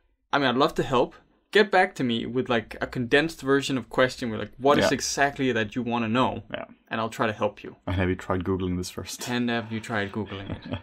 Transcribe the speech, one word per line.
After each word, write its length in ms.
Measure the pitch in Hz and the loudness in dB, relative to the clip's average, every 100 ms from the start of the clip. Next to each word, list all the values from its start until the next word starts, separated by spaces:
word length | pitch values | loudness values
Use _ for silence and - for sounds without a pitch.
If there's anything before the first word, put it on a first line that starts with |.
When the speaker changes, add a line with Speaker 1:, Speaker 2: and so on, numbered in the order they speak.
| _ _ - | _ _ -2
Speaker 1:
I 80 | 143 | 0
mean, 80 | 135 | 2
I'd 80 | 120 | 4
love 180 | 156 - | 2 2
to 80 | |
help. 320 | 135 131 143 - _ _ _ | 0 2 2 -2 _ _ _
Get 180 | 202 208 | 2 4
back 240 | 190 190 - | 4 2 0
to 80 | |
me 220 | 131 117 117 | -2 -2 -2
with, 240 | 123 127 | -4 0
like, 260 | 117 113 - | 0 -2 -8
a 60 | - | -6
condensed 520 | 135 117 139 156 - | -4 2 4 2 -2
version 340 | 135 139 131 135 | 2 2 2 -4
of 100 | 117 | -2
question 440 | - 127 - 123 | 2 2 2 -6
where, 80 | 110 | -6
like, 140 | 107 - | -8 0
what 220 | 127 143 | 4 6
is 60 | 202 | 4
Speaker 2:
Yeah. 80 | 135 | 2
Speaker 1:
exactly 560 | - - 143 139 135 | -2 0 0 0 0
that 240 | 113 110 127 | 0 -2 -2
you 80 | |
wanna 240 | 120 117 113 | -2 0 0
know? 340 | 117 120 107 - | 2 2 0 -8
Speaker 2:
Yeah. 140 | - - - - | -10 -10 -16 -8
Speaker 1:
And 100 | 113 | -4
I'll 100 | 113 - | -4 0
try 80 | 120 | -2
to 40 | 104 | 0
help 200 | 107 - | -2 -4
you. 120 | - - - | -16 -12 -4
Speaker 2:
And 100 | 92 | 0
have 140 | 92 | 0
you 60 | 92 | 0
tried 280 | - 95 | -2 -2
Googling 320 | 90 95 95 90 | 0 0 0 -2
this 140 | 90 | -4
first? 400 | - 92 - - | -8 -10 -10 -4
Speaker 1:
And 220 | 120 120 | -2 -2
have 200 | 117 110 | -2 -4
you 80 | 113 | -8
tried 320 | 107 110 98 | -4 -4 -4
Googling 380 | 110 98 98 98 | -4 -6 -8 -10
it? 300 | 92 - - | -10 -8 -10